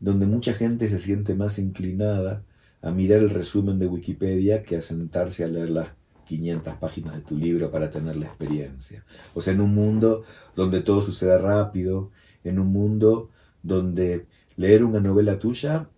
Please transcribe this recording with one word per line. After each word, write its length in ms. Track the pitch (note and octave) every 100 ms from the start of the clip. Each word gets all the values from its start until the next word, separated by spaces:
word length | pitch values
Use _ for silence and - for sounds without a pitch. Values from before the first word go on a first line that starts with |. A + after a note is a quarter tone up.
donde 260 | G2 G2+ G2
mucha 260 | A2+ A#2+ A2
gente 340 | A#2 A#2 A2
se 100 | G2
siente 360 | F2+ G2+ G#2 F#2+
más 240 | G#2 G2+
inclinada 840 | G2 F#2 F#2 F#2+ G#2 G2+ F#2+ G#2 - _ _ _
a 80 | -
mirar 280 | F#2 F#2+ G#2
el 100 | G#2+
resumen 480 | F#2 F2 G#2 G2+ F#2+
de 80 | F#2
Wikipedia 760 | F2 F2+ E2 F#2+ F#2 G2 G#2+
que 140 | G#2 E2+
a 40 |
sentarse 640 | - E2 E2 F2 F2+ F2+ E2
a 40 |
leer 220 | E2 E2
las 180 | D#2+ D#2+ - _ _ -
quinientas 520 | D#2+ E2 E2+ D#2 D2
páginas 380 | D#2 - D#2+ D2+
de 60 |
tu 140 | - D2+
libro 340 | E2 E2+ D2+
para 200 | D#2+ D2+
tener 260 | D#2 D#2+ D#2
la 100 | D2+
experiencia? 760 | - D2+ D2+ C#2 C2 - G#2 - - - -
O 60 |
sea, 120 | F#2+ F#2+
en 60 |
un 140 | G#2 G#2
mundo 480 | G#2+ A2 A2+ A2+ - - - -
donde 260 | F#2 F#2
todo 200 | F2+ G2+
sucede 340 | G2+ F2+ F#2 F#2
rápido, 720 | F#2+ G#2 G#2 F#2 F2+ F#2+ G2 - _ _ F2+
en 140 | F#2+
un 100 | F#2+
mundo 640 | G2 G#2 G#2+ G#2+ A2+ - _ _ _
donde 640 | E2+ F#2 F#2 F2 F2+ F2 - _ _ -
leer 280 | F#2 G#2+ A#2
una 160 | G#2+
novela 380 | G2 G2 G#2 G2
tuya 500 | A2+ A#2+ C#3+ D#3+ D#3